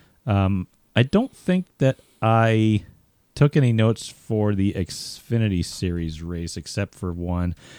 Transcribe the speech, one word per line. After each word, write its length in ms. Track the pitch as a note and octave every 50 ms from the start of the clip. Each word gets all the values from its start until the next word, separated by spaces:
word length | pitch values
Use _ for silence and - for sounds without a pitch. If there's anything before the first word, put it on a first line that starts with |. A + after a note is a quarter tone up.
| _ _ _ _ _
Um, 400 | - G2+ G2 G2 F#2+ G2+ F#2 F#2 - _ _ _ _ _
I 80 | A2 B2
don't 300 | C3+ - G3+ B3+ C4+ -
think 320 | - - - F3+ F#3 F3+ - _ _
that 200 | C#3+ C3 - - _ _ _ _
I 640 | - A2+ A2+ A2+ A2+ A2+ A2+ A2 A2 A2 G#2+ G#2 - - - _ _ _ _ _ _ _ _
took 200 | - D3 D3 -
any 160 | D#3+ C3+ A#2+ A#2
notes 360 | A2 A2 A2+ A2 - - -
for 460 | - - - - A#2 G#2+ G#2 G#2 G#2
the 180 | G2 G2 G2+ -
Xfinity 880 | G2 F2 - - - - - - - - - A2+ A#2 A2 G#2+ F#2+ F2 E2
Series 580 | - - - G2+ F2+ E2+ F2 E2+ D#2+ D#2 D#2 E2
race 340 | E2+ F2 E2 E2+ E2 -
except 380 | E2+ E2 - - - G2+ - -
for 180 | - G2+ F2+ E2+
one. 420 | F2 E2+ F2 F2 F2 F2 F2 E2+ - - - -